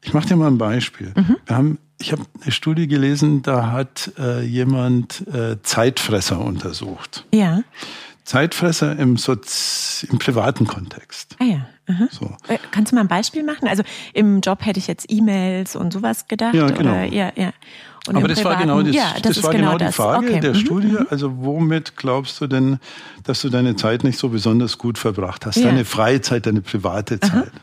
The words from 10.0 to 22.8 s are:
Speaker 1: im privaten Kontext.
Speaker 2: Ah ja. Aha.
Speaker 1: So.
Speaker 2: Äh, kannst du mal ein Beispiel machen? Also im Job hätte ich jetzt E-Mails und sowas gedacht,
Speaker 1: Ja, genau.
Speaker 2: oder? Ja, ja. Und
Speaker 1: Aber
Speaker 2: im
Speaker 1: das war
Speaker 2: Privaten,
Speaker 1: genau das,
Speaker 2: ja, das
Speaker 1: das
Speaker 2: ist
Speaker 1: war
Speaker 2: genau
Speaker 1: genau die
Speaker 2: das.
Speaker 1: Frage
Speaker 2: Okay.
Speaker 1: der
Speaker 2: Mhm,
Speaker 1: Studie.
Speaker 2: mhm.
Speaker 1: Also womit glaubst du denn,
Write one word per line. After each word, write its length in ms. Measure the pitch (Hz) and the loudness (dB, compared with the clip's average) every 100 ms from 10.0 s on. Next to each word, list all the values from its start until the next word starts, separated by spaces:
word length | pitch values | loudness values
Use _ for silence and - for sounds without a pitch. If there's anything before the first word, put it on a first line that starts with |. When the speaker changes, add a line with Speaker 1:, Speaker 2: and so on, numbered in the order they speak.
| - | -4
Speaker 1:
im 80 | 123 | -2
privaten 480 | - 117 120 - 110 | 0 0 0 2 0
Kontext. 680 | - 92 - - - - - | -2 -10 -14 -18 -18 -18 -2
Speaker 2:
Ah 40 | |
ja. 220 | 254 160 127 _ - | 0 0 -4 _ -6
Aha. 200 | 180 233 | 0 0
Speaker 1:
So. 260 | - - - - | -2 -12 -12 -6
Speaker 2:
Äh, 100 | - - | -6 -4
kannst 220 | - 214 | -2 2
du 40 | 247 | 2
mal 60 | |
ein 60 | 196 | 2
Beispiel 340 | 175 226 311 | 2 -2 -4
machen? 240 | 302 302 240 | -4 -2 -2
Also 140 | 196 - - - | -2 -2 -6 -8
im 260 | - 214 196 | 2 4 4
Job 240 | 185 190 | 2 -2
hätte 140 | - 196 | -2 -4
ich 80 | - | -4
jetzt 200 | 170 - | -8 -4
E-Mails 640 | 214 214 196 185 185 185 | 2 2 2 0 -2 -4
und 180 | - 175 | -4 -4
sowas 360 | 180 226 226 - | -2 -2 -4 -6
gedacht, 260 | 220 226 | -4 0
Speaker 1:
Ja, 160 | 196 143 | 2 2
genau. 220 | 135 151 | 2 0
Speaker 2:
oder? 120 | 185 | 0
Ja, 280 | - 208 180 | -2 -2 -4
ja. 180 | - 180 - - - - - - | -2 -6 -6 -20 -20 -20 -16 -2
Und 100 | 196 | 0
Speaker 1:
Aber 100 | - | 2
Speaker 2:
im 20 | |
Speaker 1:
das 160 | 165 | 2
war 80 | 202 | 0
Speaker 2:
Privaten, 140 | 180 160 | 2 2
Speaker 1:
genau 140 | 147 | 4
das, 120 | 147 | 4
Speaker 2:
ja, 180 | 285 214 | 2 0
das 80 | - | 0
Speaker 1:
das 140 | 226 170 | 0 2
Speaker 2:
ist 40 | |
Speaker 1:
war 80 | 160 | 2
Speaker 2:
genau 140 | 160 - | 2 2
Speaker 1:
genau 60 | 170 | 2
die 60 | |
Speaker 2:
das. 100 | 180 180 | 0 0
Speaker 1:
Frage 300 | 107 233 240 | 2 2 2
Speaker 2:
Okay. 120 | 185 | 2
Speaker 1:
der 140 | 151 | 2
Speaker 2:
Mhm, 40 | 156 | 2
Speaker 1:
Studie. 280 | 220 185 208 | 2 2 2
Speaker 2:
mhm. 180 | 208 262 | 2 0
Speaker 1:
Also 280 | 139 139 127 | -2 -4 -4
womit 580 | 131 147 160 160 156 - | -4 0 2 2 -2 -8
glaubst 440 | 135 127 131 - | -2 -2 -2 -6
du 60 | 147 | -2
denn, 320 | 131 131 135 | 2 2 0